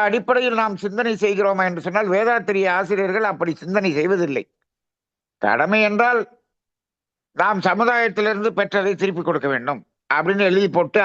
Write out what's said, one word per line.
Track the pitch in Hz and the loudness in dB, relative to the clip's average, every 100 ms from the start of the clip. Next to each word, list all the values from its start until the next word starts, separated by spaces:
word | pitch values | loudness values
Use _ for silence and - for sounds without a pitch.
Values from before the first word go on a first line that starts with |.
| 208 | 2
அடிப்படையில் | 226 220 247 254 226 | 0 2 2 2 0
நாம் | 220 190 | -2 -4
சிந்தனை | 202 202 233 214 | -6 -4 -4 0
செய்கிறோமா | 208 202 196 196 185 | 0 0 0 2 0
என்று | 170 | -2
சொன்னால் | 175 196 190 | -4 -2 0
வேதாத்திரிய | 190 226 233 214 196 190 180 | 2 2 0 0 0 0 0
ஆசிரியர்கள் | 180 196 196 196 214 | 0 -2 0 0 -2
அப்படி | 180 170 151 | -2 -4 -4
சிந்தனை | 156 196 190 147 | -2 -2 0 0
செய்வதில்லை. | 165 190 170 127 - _ _ _ _ _ _ _ _ _ | 0 0 0 -4 -8 _ _ _ _ _ _ _ _ _
கடமை | 104 117 160 214 208 | 0 2 2 2 2
என்றால் | 208 240 240 202 _ _ _ _ _ _ _ _ _ _ 143 | 2 2 2 -2 _ _ _ _ _ _ _ _ _ _ -2
நாம் | 185 202 185 | 0 2 0
சமுதாயத்திலிருந்து | 190 233 240 226 196 214 208 220 190 | 2 2 2 0 0 -2 0 -2 -2
பெற்றதை | 202 202 196 180 | -2 0 -2 -2
திருப்பி | 196 175 170 | -2 -2 -4
கொடுக்க | 156 139 | -2 -2
வேண்டும் | 131 123 127 - _ _ 147 | -2 -4 -6 -10 _ _ 0
அப்படின்னு | 165 196 196 | 0 2 2
எழுதி | 185 196 170 | 2 2 0
போட்டு | 165 214 | 0 2